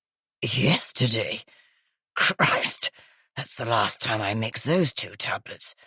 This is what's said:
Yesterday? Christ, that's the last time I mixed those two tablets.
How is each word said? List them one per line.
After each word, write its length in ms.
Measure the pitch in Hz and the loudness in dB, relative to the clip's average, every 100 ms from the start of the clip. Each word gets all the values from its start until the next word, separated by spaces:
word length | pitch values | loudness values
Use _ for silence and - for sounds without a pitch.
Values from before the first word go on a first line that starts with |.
| _ _ _ _ | _ _ _ _
Yesterday? 960 | 107 120 127 175 - - 123 113 80 - - - _ _ _ _ _ - | -2 2 4 4 2 2 2 2 -2 -6 -12 -20 _ _ _ _ _ -2
Christ, 760 | - - - - - - - - - _ _ - | 0 2 2 2 0 0 -2 -6 -18 _ _ -12
that's 200 | 135 - | -4 -4
the 100 | 117 | 0
last 340 | 113 101 - | 2 2 0
time 220 | - 110 | -2 -2
I 120 | 101 | -2
mixed 320 | 107 110 - 131 | -2 -2 -2 0
those 280 | 175 165 | 2 2
two 220 | - - - | 0 -6 -4
tablets. 580 | - - - - - - | -4 -4 -8 -6 -6 -6